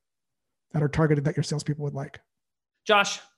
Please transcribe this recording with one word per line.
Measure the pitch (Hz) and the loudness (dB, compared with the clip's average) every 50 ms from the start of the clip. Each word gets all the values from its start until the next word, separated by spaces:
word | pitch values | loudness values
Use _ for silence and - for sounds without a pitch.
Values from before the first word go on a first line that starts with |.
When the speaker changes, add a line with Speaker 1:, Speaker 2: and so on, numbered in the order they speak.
| _ _ _ _ _ _ _ _ _ _ _ _ _ _ | _ _ _ _ _ _ _ _ _ _ _ _ _ _
Speaker 1:
that | - 156 | -2 -2
are | 151 | -2
targeted | 143 - 156 160 151 156 143 139 | 0 2 2 2 4 4 2 0
that | 151 - | 0 -2
your | 147 147 | -2 -2
salespeople | - 151 147 - - 147 151 147 | -2 -4 -4 -4 -4 -6 -4 -6
would | 143 143 | -8 -8
like. | 135 139 - - - _ _ _ _ _ _ _ _ _ _ _ _ _ | -8 -10 -12 -14 -20 _ _ _ _ _ _ _ _ _ _ _ _ _
Speaker 2:
Josh, | - 214 202 196 - - - - - _ | 2 4 4 4 2 -4 -10 -12 -18 _